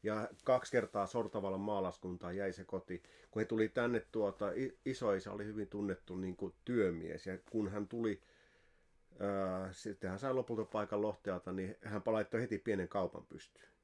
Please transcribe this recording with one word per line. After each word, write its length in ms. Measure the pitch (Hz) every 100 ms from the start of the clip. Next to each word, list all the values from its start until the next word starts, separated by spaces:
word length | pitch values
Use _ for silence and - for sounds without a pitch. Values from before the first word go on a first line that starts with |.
Ja 260 | 107 107 110 -
kaksi 280 | - 127 -
kertaa 340 | 123 107 104 98
Sortavalan 540 | 120 104 107 98 95
maalaskuntaan 760 | 104 101 92 - 92 90 87 95
jäi 160 | 98
se 120 | 90
koti. 380 | 92 92 - 87 - - -
Kun 100 | 110
he 60 | 110
tuli 220 | 110 110
tänne, 380 | - 120 117 -
tuota, 400 | 113 101 98 101
i-, 260 | 90 135 -
isoisä 480 | 131 131 117 95 101
oli 120 | 101
hyvin 240 | 104 107 101
tunnettu 480 | 104 101 90 - 90
niinku 380 | 92 90 95 -
työmies. 640 | - 123 95 85 82 80 95
Ja 120 | 95 -
kun 180 | 110 101
hän 180 | 104 101
tuli, 320 | 117 113 98 - - - _ _ _ _ _ _ -
ää, 540 | 101 98 95 92 95
sitten 380 | 92 110 98 95
hän 80 | 95
sai 160 | 135
lopulta 300 | 131 123 110
paikan 380 | 110 110 104 104
Lohtealta, 500 | 107 101 101 92 -
niin 240 | 95 92 -
hän 200 | 104 104 113
laittoi 340 | 110 101 113
heti 180 | 127 104
pienen 300 | - 98 90
kaupan 380 | 101 92 80 -
pystyyn. 420 | 71 - _ - _